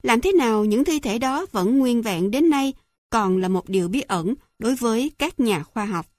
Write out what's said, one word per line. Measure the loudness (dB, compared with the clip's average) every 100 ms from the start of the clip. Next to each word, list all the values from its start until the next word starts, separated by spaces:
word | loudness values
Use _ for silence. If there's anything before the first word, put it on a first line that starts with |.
Làm | 2 2
thế | 4
nào | 2 4 2 2
những | 2
thi | 2 0
thể | -2 -2
đó | -2 -2 -4
vẫn | -2 2 2
nguyên | 2 0
vẹn | 0 -2 0
đến | 2 2
nay | 2 0 -4 _ _ _
còn | -2 0 0
là | 0
một | -2 0
điều | -2 0
bí | -4
ẩn | -2 -4 -2 -6 _ _
đối | -2 0
với | 0 0 -2 -4
các | -6 -2
nhà | 0 -2
khoa | -4 -8 -6
học. | -6 -8